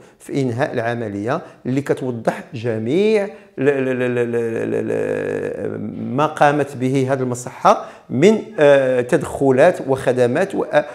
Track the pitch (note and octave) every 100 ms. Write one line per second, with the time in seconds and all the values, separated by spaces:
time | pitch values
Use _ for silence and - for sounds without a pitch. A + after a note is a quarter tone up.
0 | - _ - C#3+ C3 A#2 D3 B2 A#2 A#2+
1 | A2+ G2+ G#2+ D#3 - - B2 C3+ C3+ C#3+
2 | C3 A#2 A2+ E3 - A#2+ A#2+ A2 A2 D#3+
3 | G#3+ A3 G3 - - - C3+ C#3 C3 B2+
4 | B2 A#2+ A#2+ A#2 A#2 A2+ A2 A2+ A2 A2
5 | G#2 G#2 G2 G2+ G2 - G#2 G#2+ G#2 G#2+
6 | A2+ B2 D#3 D3+ D3+ D3 C#3 B2 B2+ C3+
7 | C3 C#3 B2+ B2 C3+ - F3+ A#3 - -
8 | - B2 F3+ A3 - - D3 C#3 C3 B2+
9 | B2 D#3+ B2 - C#3 B2+ E3 F3+ C3 C3
10 | - B2 A#2+ C3+ F#3+ - - D3 D3